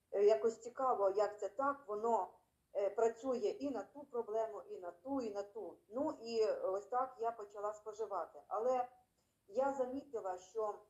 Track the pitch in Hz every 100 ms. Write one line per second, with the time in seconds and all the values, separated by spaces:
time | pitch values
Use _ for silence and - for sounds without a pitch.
0 | - 196 208 220 226 - 240 - 262 196
1 | 196 196 202 - 196 - 277 277 - 208
2 | 233 220 175 - _ _ _ 180 196 202
3 | 226 226 269 233 202 - 277 226 190 285
4 | 285 240 208 220 226 202 202 202 175 175
5 | 269 277 226 202 202 226 175 156 _ 226
6 | 302 - 226 226 214 170 185 196 - 247
7 | 262 - 226 226 202 208 208 214 220 208
8 | 208 185 156 147 - 196 247 254 247 -
9 | _ _ _ _ _ 208 277 277 247 269
10 | - 220 190 - - 220 214 - -